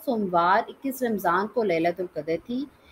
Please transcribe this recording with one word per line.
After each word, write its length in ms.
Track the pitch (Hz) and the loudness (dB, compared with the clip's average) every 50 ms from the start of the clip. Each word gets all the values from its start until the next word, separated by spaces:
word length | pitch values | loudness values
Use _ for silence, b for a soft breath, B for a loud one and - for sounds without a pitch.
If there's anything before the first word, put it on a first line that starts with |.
| - | -2
सोमवार 600 | 294 240 220 208 185 180 170 170 180 190 220 247 - | -2 -2 -2 0 2 2 4 4 4 4 4 2 -2
इक्कीस 340 | - - - 269 262 - 254 | -8 -8 -6 -6 -4 -2 -2
रमज़ान 440 | 233 220 190 185 175 170 185 202 208 | -2 -2 0 0 2 2 2 0 0
को 140 | - 247 220 | -2 0 0
लैलतुल 440 | 196 170 165 165 170 175 - 185 175 - | 2 2 2 2 0 0 -2 -6 -6 -6
कदर 220 | 156 147 160 165 170 | -6 -4 -4 -4 -4
थी, 260 | - - 240 254 294 b b b b b | -4 -6 -6 -6 -6 b b b b b